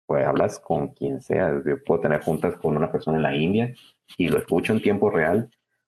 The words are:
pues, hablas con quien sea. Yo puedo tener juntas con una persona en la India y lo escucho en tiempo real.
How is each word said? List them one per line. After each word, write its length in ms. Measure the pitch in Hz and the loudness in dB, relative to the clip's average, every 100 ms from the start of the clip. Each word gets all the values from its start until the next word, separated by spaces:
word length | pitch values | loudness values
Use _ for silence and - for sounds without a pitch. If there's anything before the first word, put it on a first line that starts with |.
| - | -4
pues, 200 | 71 69 | 0 2
hablas 340 | 73 208 - | 2 0 -2
con 280 | - - 139 | -4 -4 -4
quien 340 | - 139 131 | -6 -6 -4
sea. 400 | - - 87 71 | -2 0 0 0
Yo 180 | 69 69 | -2 -2
puedo 180 | - 85 | 0 0
tener 180 | 78 73 | 2 0
juntas 340 | - 78 73 - | 0 -2 -2 -2
con 180 | 80 76 | -2 0
una 160 | 78 | 0
persona 240 | 76 - 80 | -2 -2 0
en 60 | |
la 120 | 76 | 0
India 380 | - - 107 120 - - _ - - | 0 0 0 -2 -6 -20 _ -12 -4
y 100 | 82 | 0
lo 100 | 76 | 0
escucho 360 | - 87 - | 0 0 2
en 80 | 107 | 0
tiempo 260 | 104 101 104 | 0 2 2
real. 420 | 85 78 104 117 _ _ _ | 2 2 0 -2 _ _ _